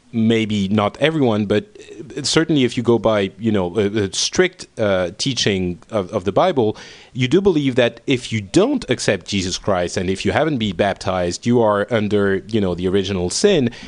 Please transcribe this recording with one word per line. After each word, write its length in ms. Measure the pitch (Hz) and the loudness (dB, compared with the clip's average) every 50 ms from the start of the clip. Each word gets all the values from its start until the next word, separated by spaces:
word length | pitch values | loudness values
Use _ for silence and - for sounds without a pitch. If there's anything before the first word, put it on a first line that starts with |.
| _ _ - | _ _ -2
maybe 520 | 117 110 113 117 110 110 104 107 104 98 95 | 0 2 4 4 2 2 0 0 -2 0 0
not 280 | 104 107 104 101 - - | 0 0 0 0 -2 0
everyone, 480 | - 156 160 156 135 120 107 104 107 98 | -2 0 2 2 2 2 2 2 0 2
but 180 | 104 107 104 - - - - - - - - - - 151 | 0 0 0 -4 -18 -20 -20 -18 -18 -18 -16 -12 -12 -8
certainly 420 | 143 - - 160 165 160 160 143 127 | -6 0 2 2 2 4 2 2 2
if 140 | 117 - 131 | 2 0 -2
you 60 | 117 | 2
go 160 | 120 117 113 | 2 2 4
by, 320 | 101 113 110 104 101 98 - - | 4 2 2 2 0 0 -4 -4
you 120 | 113 113 | -2 0
know, 240 | 104 98 90 87 85 110 | 0 2 0 0 0 0
a, 60 | 101 101 101 110 101 | 0 0 0 -2 -2
a 100 | 95 - | -2 -2
strict, 540 | - - - - - 185 180 - - - - _ - | -4 -6 -4 0 0 0 0 0 -8 -20 -18 _ -2
uh, 320 | 110 101 98 92 92 85 101 - | 0 0 2 0 0 -2 -4 -6
teaching 640 | - 143 123 - - 117 101 92 92 90 87 82 - - | -6 -4 -2 -2 0 0 0 0 -2 -4 -4 -6 -12 -6
of, 220 | 113 107 92 87 - | -4 -4 -4 -2 -4
of 100 | 104 87 | -4 -4
the 80 | 104 | 0
Bible, 460 | 92 - 165 190 175 131 113 107 107 - - - - - - - - | 0 2 2 2 2 2 0 0 -2 -4 -12 -20 -20 -20 -20 -14 -6
you 140 | 127 127 123 | -4 -2 2
do 140 | 139 190 | 2 4
believe 320 | 196 202 170 151 143 135 123 | 4 4 2 2 0 0 2
that 240 | 127 120 120 - - - | 2 2 2 0 -4 -2
if 260 | - 135 120 - - | -2 -2 -2 -2 -4
you 80 | 113 110 | -4 -4
don't 480 | 101 95 - 160 202 277 302 254 - - | -4 0 2 2 2 2 0 -4 -2 -2
accept 340 | 123 - - - 107 90 - | -4 -2 0 0 0 0 -2
Jesus 320 | - 107 98 90 92 87 - | -4 -4 -2 -2 -2 -4 -6
Christ 400 | - 107 98 90 90 85 - 104 | -2 -2 0 0 0 -2 -2 -4
and 140 | 92 90 | -2 -2
if 120 | 95 - - | -2 -2 -2
you 80 | 104 | 0
haven't 280 | 90 120 151 160 151 120 | 0 0 0 0 0 -2
been 160 | 110 104 90 | -2 -2 0
baptized, 720 | 85 107 98 95 - - 101 92 92 90 87 87 - - 120 | 0 0 0 0 -2 -4 -4 -2 -2 -2 -2 -4 -4 -2 0
you 140 | 120 123 | 2 4
are 260 | 113 107 104 101 101 - | 4 4 2 2 0 0
under, 440 | 120 110 104 101 104 101 101 98 98 95 - - | -2 -2 -2 0 0 2 2 2 0 -2 -4 -2
you 140 | - 110 | -2 0
know, 140 | 101 90 87 | 0 0 -2
the 120 | 85 90 92 | 0 -2 0
original 440 | 90 101 92 92 101 90 87 87 | 0 0 0 0 -2 -2 -2 -2
sin 400 | - - - 202 196 156 127 117 - - - | -4 0 2 2 2 4 0 0 -4 -6 -18